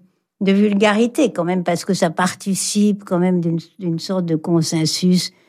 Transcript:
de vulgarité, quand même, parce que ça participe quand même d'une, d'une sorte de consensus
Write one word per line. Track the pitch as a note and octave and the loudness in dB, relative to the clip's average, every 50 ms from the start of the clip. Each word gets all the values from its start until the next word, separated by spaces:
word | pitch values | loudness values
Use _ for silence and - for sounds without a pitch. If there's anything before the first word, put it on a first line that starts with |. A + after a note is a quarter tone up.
| - _ _ _ _ _ _ _ | -12 _ _ _ _ _ _ _
de | G3+ F#3 G3 | 0 2 2
vulgarité, | G3+ G#3 G#3+ G3+ G3 G#3+ G#3+ G3+ G#3+ A#3 A#3+ A#3+ - D4+ G#3+ - | 4 2 2 2 2 2 2 4 2 2 0 2 0 0 0 0
quand | - E3+ | -2 -2
même, | E3+ F#3 F#3 F3 | 0 -2 -2 0
parce | F3+ F3+ E3 - | -2 -2 -2 -2
que | - F#3+ | -2 0
ça | - F#3+ E3+ | 0 0 0
participe | D#3+ - F3+ F#3 - - - G3 F#3+ - - - - G#3 G#3 G#3 G3+ G3+ - | 0 0 -2 -2 -2 -6 -6 -4 -4 -4 -4 -2 0 2 2 2 2 -2 -4
quand | - F#3+ E3+ | -4 -2 0
même | F3+ F#3 F#3 F3+ | 2 2 2 0
d'une, | E3 E3+ E3 E3 - - _ - | 0 0 -2 -4 -6 -10 _ -8
d'une | F#3+ F3 E3 E3 | -6 -4 -4 -4
sorte | - - G3 F#3 F3 | -6 -6 -4 -4 -2
de | E3+ E3 | -2 -2
consensus | D#3 D#3 - E3+ E3+ D#3+ - E3+ E3 D#3+ D#3 - - - F3+ F3+ F3+ - - - _ _ | -2 0 0 0 2 2 0 0 -2 -2 -2 -2 0 2 2 2 2 0 -4 -10 _ _